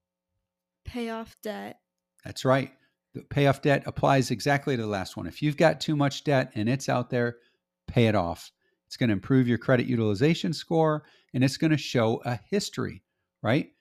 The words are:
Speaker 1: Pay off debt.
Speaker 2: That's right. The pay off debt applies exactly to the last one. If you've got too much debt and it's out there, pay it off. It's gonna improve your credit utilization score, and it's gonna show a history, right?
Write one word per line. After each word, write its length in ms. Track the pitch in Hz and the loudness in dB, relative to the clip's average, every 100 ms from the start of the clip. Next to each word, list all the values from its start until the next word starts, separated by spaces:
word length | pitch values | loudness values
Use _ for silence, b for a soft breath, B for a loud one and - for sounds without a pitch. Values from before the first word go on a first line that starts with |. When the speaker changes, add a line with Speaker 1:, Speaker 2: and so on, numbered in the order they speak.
| _ _ _ _ _ _ _ _ | _ _ _ _ _ _ _ _
Speaker 1:
Pay 260 | - 247 226 | -14 -10 -8
off 260 | 226 226 - | -8 -12 -12
debt. 380 | 214 202 208 - _ _ _ _ | -10 -10 -12 -16 _ _ _ _
Speaker 2:
That's 200 | - - | -16 -2
right. 280 | 131 135 123 _ _ _ _ | 2 2 0 _ _ _ _
The 80 | 120 | -16
pay 240 | - 143 139 | -6 2 4
off 160 | 135 | 4
debt 200 | 147 139 147 | 2 0 -2
applies 440 | - 143 139 120 | 0 2 4 2
exactly 460 | 117 143 143 147 127 | -2 0 0 0 -4
to 60 | |
the 60 | 110 | -2
last 280 | 98 90 107 | -4 -6 -10
one. 100 | 90 | -10
If 160 | - | -4
you've 140 | 151 143 | -2 4
got 240 | 160 151 | 2 2
too 160 | - 147 | -2 0
much 280 | 143 - | 0 0
debt 260 | - 135 131 | 0 0 0
and 140 | 110 107 | -2 0
it's 200 | 135 - | 0 0
out 220 | 123 120 | -2 -2
there, 260 | 123 120 120 b b _ _ - | -2 -2 -4 b b _ _ -2
pay 200 | - 113 | 2 4
it 80 | |
off. 360 | 104 85 82 - _ _ _ - | 4 0 -6 -12 _ _ _ -16
It's 100 | - | -4
gonna 160 | 123 | -2
improve 340 | 98 - 131 120 | 0 2 2 4
your 120 | 113 | 0
credit 280 | - 127 - | 2 2 2
utilization 680 | 120 107 101 147 170 185 | 0 0 2 2 0 -2
score, 500 | 156 - 165 156 151 b b b | -6 -4 0 0 0 b b b
and 100 | 123 | 0
it's 140 | 131 - | 0 2
gonna 180 | 160 147 | 0 0
show 460 | - 131 113 120 | 0 0 2 0
a 160 | 127 120 - | -4 -8 -4
history, 520 | 202 - - 104 87 _ _ _ _ | -4 -4 -8 -8 -10 _ _ _ _
right? 260 | 107 139 - _ | 0 0 0 _